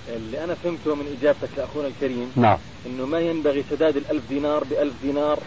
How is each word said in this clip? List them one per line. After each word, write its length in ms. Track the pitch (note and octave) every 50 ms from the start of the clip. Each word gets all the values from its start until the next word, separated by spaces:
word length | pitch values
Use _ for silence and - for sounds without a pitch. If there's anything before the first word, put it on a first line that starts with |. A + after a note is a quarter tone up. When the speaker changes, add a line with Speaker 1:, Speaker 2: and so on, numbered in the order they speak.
| - B2
Speaker 1:
اللي 360 | A#2 A2+ A2+ A2 A#2 D3 D#3+
أنا 100 | F3 E3+
فهمته 400 | - - F3 E3 D3 - D3+ D3+
من 220 | C#3+ C#3+ D3 D3 B2
إجابتك 280 | C3+ D3 C#3 - D3 B2 -
لأخونا 320 | C#3 - - - D3+ C#3+ C#3
الكريم، 440 | A#2+ - C#3+ C3 B2+ A#2+ B2 B2+ B2+
Speaker 2:
نعم. 220 | C3+ A#2 A2 G2 D#2+ - - - - -
Speaker 1:
إنه 200 | B2 B2+ B2+ B2+
ما 140 | C3+ D#3 E3
ينبغي 440 | E3+ E3+ E3 D#3+ D3 D3 C#3 C#3+ C3 -
سداد 260 | D3 C3+ D#3+ D#3+ C#3+
الألف 260 | C#3+ D3 - D#3 D3+ A#2+ A2+
دينار 360 | C#3 C#3+ C#3+ D3 D3+ D3+ C#3
بألف 280 | C3 D3 D3 D3 C#3+ B2 A2+ B2+
دينار 360 | C#3 C#3 C#3+ D3 D3+ D3+ - -